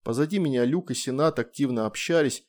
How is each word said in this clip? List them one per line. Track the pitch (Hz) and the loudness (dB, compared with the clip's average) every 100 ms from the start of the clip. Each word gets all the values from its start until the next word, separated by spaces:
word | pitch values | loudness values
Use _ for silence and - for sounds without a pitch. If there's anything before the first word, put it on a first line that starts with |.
Позади | 110 117 151 202 | -4 -2 0 0
меня | 160 127 120 | 0 2 2
Люк | 165 180 | 0 -2
и | |
Сенат | 127 - 127 160 156 | -6 -4 0 0 0
активно | 117 - 139 120 110 | -4 -2 -2 0 -2
общались | - - 165 143 - | -4 0 2 2 0